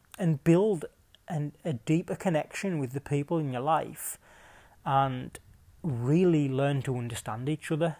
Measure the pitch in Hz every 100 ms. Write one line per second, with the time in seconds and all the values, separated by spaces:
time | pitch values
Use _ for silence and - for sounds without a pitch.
0 | _ - 180 151 - 170 214 180 - _
1 | _ _ - 156 147 - 180 120 - 160
2 | 185 185 196 156 147 - 196 165 131 135
3 | - 143 143 170 147 127 139 156 - -
4 | - - _ - - - - _ - 135
5 | 135 127 - - - - _ - 180 120
6 | 123 156 185 160 139 131 143 143 127 123
7 | 120 113 - 110 127 156 - 156 170 156